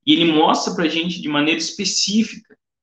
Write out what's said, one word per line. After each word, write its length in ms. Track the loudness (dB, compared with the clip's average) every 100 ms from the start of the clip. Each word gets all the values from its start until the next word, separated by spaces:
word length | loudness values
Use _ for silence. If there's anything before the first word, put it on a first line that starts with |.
| 2
e 60 |
ele 200 | 4 4
mostra 420 | 4 4 2 -2
pra 140 | -2 -2
gente 320 | -2 -4 -6
de 80 | -4
maneira 300 | 0 0 0
específica 1000 | -4 -6 -4 -2 0 0 -2 -6 -20 _ _ _